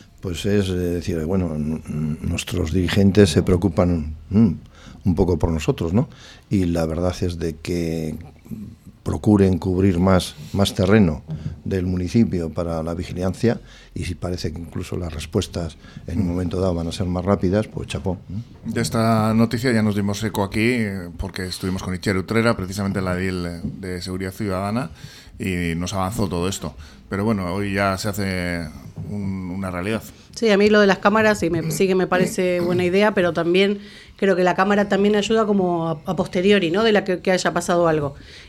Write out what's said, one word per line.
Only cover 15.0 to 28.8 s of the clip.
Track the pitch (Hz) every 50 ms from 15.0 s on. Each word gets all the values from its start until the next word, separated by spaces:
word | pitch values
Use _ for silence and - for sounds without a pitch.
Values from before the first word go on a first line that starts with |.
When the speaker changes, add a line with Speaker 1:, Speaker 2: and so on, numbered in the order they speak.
| 87 82
Speaker 1:
respuestas | 73 73 - - - 208 - - - 92 85 78 - - - - - - -
en | - 85 110
un | 98 90
momento | 87 90 90 85 92 90
dado | 92 95 85
van | 85 82 82
a |
ser | 80 - 98 90
más | 87 90 87
rápidas, | 98 101 80 - 87 95 107 107 -
pues | - 80 - -
chapó, | - 78 - 95 87 - - -
¿no? | 92 107 123 - - - - 113
Speaker 2:
De | 110 117
esta | 113 - - 117 113 113 113 110 107 110 110
noticia | 113 117 113 - 117 120 135
ya | 117 110
nos | 107 107 101
dimos | 104 98 101 101 98 110
eco | 104 - 107 98
aquí, | 95 98 110
eh, | 110 120 127 120 110 101 98 95 87 87 80 82
porque | - 92 87 - 92 92
estuvimos | 92 - - 92 92 92
con | - 95 92
Itziar | 90 - 110 95 95
Utrera, | 87 - 107 113 113 117 110
precisamente | - 95 90 95 101 98 98 95 101
la | 92 92 90 90
edil | 92 95 92 90 87 87 87 85 - - - -
de | 95 92 90 90 90
Seguridad | 95 92 92 95 95 -
Ciudadana, | - 110 101 92 92 98 101 107 120 147 117 - - - - - - - - - -
y | - 95 90 87 87 85 82
nos | 85 90 90 98
avanzó | 95 92 95 117 120 104 87
todo | 90 87 87 95
esto. | 98 - - 78 - - - - - - - -
Pero | 101 98 101
bueno, | 113 113 98 92 87 87
hoy | 101 101 101 98
ya | 98 101 98 95 95
se | - 104
hace | 98 104 101 95 92 92 90 87 87 85 82 76 - -